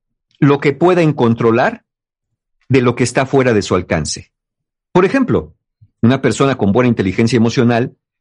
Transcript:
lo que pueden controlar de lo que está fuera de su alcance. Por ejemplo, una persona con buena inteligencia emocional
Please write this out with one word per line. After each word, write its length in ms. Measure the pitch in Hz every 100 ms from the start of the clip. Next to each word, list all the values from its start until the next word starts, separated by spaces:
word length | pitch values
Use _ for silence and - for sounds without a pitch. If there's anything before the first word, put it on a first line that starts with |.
| _ _ _ _
lo 220 | 143 143
que 120 | 147
pueden 400 | 139 175 180 156
controlar 720 | - 117 113 117 113 185 233 _ _ _ _ _ _ _ _ _
de 140 | 131
lo 120 | 123
que 100 | 120
está 220 | 123 143 127
fuera 260 | 139 127
de 100 | 104
su 120 | 87
alcance. 580 | 92 - 85 71 - - _ _ _ _ _ _
Por 120 | 175
ejemplo, 500 | 185 269 240 98 76 _ _ _ _ _
una 180 | 113 135
persona 340 | 127 - 135 123
con 140 | 101
buena 180 | 120 123
inteligencia 480 | 113 95 92 117 123
emocional 600 | 113 131 120 117 139 - _ _